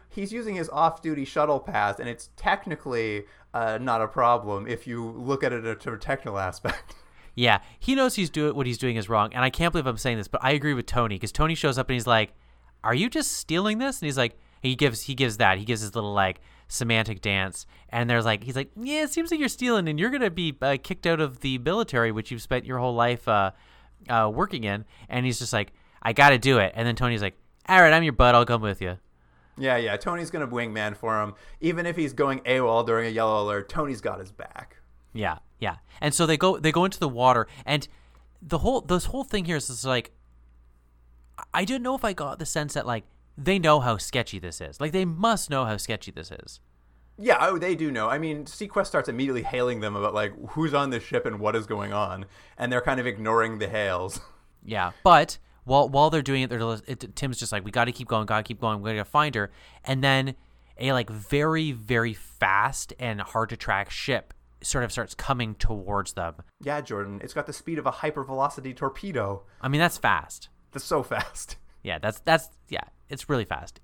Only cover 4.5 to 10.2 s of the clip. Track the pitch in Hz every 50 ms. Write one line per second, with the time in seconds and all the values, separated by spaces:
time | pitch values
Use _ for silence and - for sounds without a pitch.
4.5 | 101 98 107 120 117 - - 127 117 117 117 113 113 117 120 135 139 135 139 127
5.5 | 123 117 113 113 107 - - 135 113 101 - - 139 131 - 123 101 98 95 92
6.5 | 92 - - - - - - - - - - - - - - - - 120 123 117
7.5 | 104 95 - - - - - - 269 269 262 254 - 208 180 151 - 156 151 151
8.5 | 113 143 131 123 117 - 127 127 117 113 101 104 113 107 104 110 - 123 127 131
9.5 | - - 165 170 170 170 135 131 113 - - 127 117 110